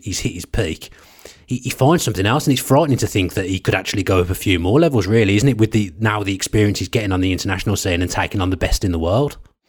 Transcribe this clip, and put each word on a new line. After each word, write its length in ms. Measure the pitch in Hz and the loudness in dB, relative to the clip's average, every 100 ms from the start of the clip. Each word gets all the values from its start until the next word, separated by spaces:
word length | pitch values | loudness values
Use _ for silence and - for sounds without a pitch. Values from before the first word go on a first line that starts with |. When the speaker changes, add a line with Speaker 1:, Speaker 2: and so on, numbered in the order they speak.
Speaker 1:
he's 140 | - 90 | -8 -6
hit 160 | 120 | -6
his 100 | 87 | -8
peak. 460 | - 120 85 78 - - - - - - - | -6 -4 -4 -6 -12 -20 -20 -20 -20 -20 -8
He, 100 | 123 | -8
he 100 | - | -6
finds 320 | - 139 170 | 0 2 4
something 240 | 139 98 101 | 0 0 0
else, 200 | 139 147 | 2 2
and 60 | |
it's 80 | 131 | 0
frightening 380 | - 135 160 120 | 2 4 4 2
to 80 | 104 | 0
think 260 | 107 90 | 0 0
that 140 | - 92 | -2 -4
he 120 | 92 | -2
could 160 | - | 0
actually 280 | 95 - 101 | -2 -2 -2
go 180 | 92 92 | 2 2
up 80 | 90 | 2
a 60 | |
few 240 | 90 107 90 | -2 0 0
more 200 | 90 135 | 2 4
levels, 280 | 170 123 92 | 4 2 2
really, 300 | 113 98 104 | 2 4 4
isn't 120 | 139 | 2
it? 80 | 107 | 2
With 140 | 107 | 2
the, 240 | 107 98 80 | 2 -2 -2
now 240 | 110 104 | -2 0
the 120 | 98 | -4
experience 440 | 95 - 107 104 92 | -6 -2 2 2 0
he's 100 | 92 | -2
getting 220 | 120 104 | -2 -2
on 120 | 92 | 0
the 100 | 92 | 0
international 440 | 90 101 92 - 95 | 0 -2 -2 -2 -2
scene 260 | 98 87 | -2 -2
and 80 | 87 | -2
taking 320 | - 87 101 | -2 -4 -2
on 80 | 92 | -2
the 80 | 90 | -2
best 260 | 90 - | 0 0
in 80 | 101 | 0
the 60 | 82 | -2
world. 400 | 82 110 143 - | 0 0 0 -4
Speaker 2:
<laughs> 60 | - _ | -20 _